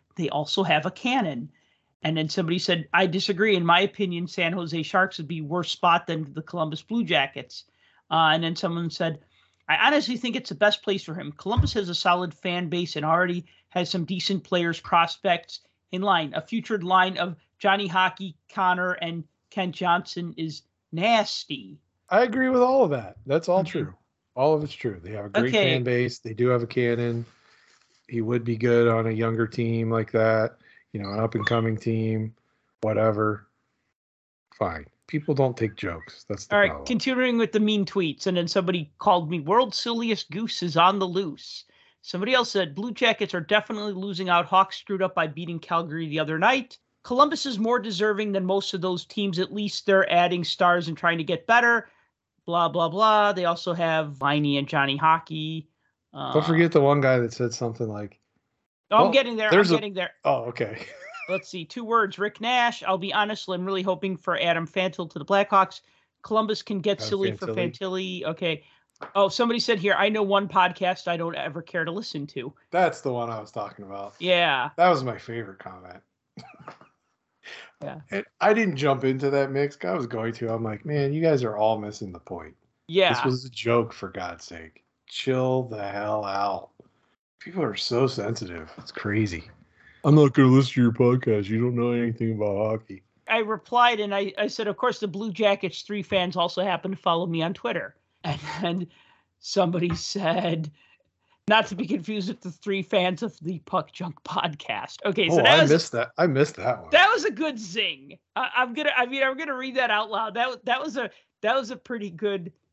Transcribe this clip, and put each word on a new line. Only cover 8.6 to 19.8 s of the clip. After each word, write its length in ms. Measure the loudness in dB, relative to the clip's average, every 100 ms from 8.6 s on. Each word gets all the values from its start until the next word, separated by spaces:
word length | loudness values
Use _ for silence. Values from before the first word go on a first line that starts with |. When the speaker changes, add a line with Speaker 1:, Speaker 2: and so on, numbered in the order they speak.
| -4 -4 -6
Speaker 1:
said, 300 | -4 -4 -6 _ _ _ _ -2
"I 180 | 2 4
honestly 300 | 2 0 -4
think 200 | -6 -6
it's 140 | -8
the 40 |
best 280 | 0 2 2
place 200 | -2 -4
for 100 | -4
him. 180 | -10 -12
Columbus 400 | -10 -2 0 0
has 140 | -2 -4
a 60 |
solid 380 | 0 2 2 0
fan 360 | -6 -6 -4 -2
base 280 | -4 -4 -2
and 80 |
already 400 | 2 2 2 -2 -8 _ _
has 200 | -4 -2
some 140 | -4
decent 400 | -4 -4 -2 -4
players, 360 | -2 0 0 -4
prospects 800 | 2 2 2 0 0 0 -2 -20 _ _ _
in 100 | -2
line. 300 | 2 2 0
A 60 | -6
future 360 | -6 -6 -4 -4
line 380 | 2 4 4 0
of 180 | -4 -6 _ _
Johnny 280 | 2 2 2
Hockey, 480 | 0 0 0 -10 -14 _
Connor, 400 | -2 0 2 0
and 300 | -4 -6 -8 -10 _ _
Kent 240 | -4 -4
Johnson 600 | 0